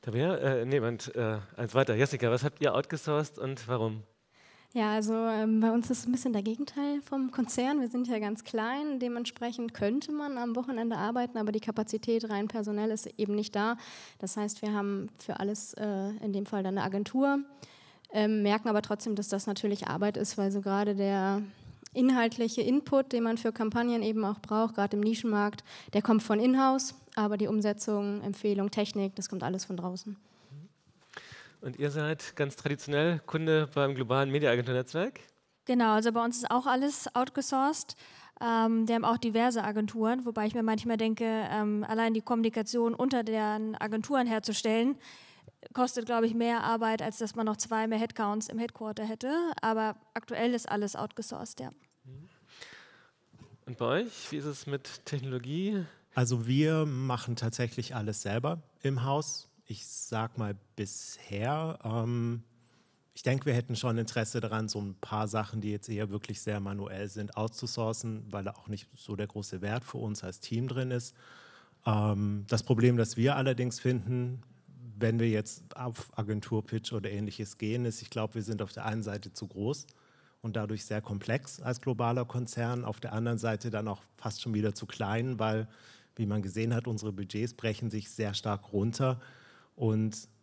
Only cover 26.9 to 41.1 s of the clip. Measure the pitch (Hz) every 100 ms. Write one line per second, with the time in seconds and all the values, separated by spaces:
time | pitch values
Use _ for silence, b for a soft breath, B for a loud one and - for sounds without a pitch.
26.9 | - - - 208 208 208 214 208 208 -
27.9 | 208 202 208 202 196 214 196 202 - 208
28.9 | 214 196 196 185 190 127 185 - 175 180
29.9 | 185 208 196 _ _ - 139 165 _ _
30.9 | _ B B B B B B 127 123 147
31.9 | 143 151 156 - - 143 - 147 143 -
32.9 | 147 160 165 - 165 160 156 151 147 139
33.9 | 135 120 131 139 139 147 120 120 127 127
34.9 | 160 208 - - _ _ _ - 247 226
35.9 | 214 226 233 233 240 240 240 269 254 285
36.9 | 277 - - 262 - 269 269 277 311 -
37.9 | - B B B - 233 226 226 226 220
38.9 | 233 226 233 240 220 240 226 208 214 214
39.9 | 226 220 247 240 226 214 233 220 220 233
40.9 | 220 220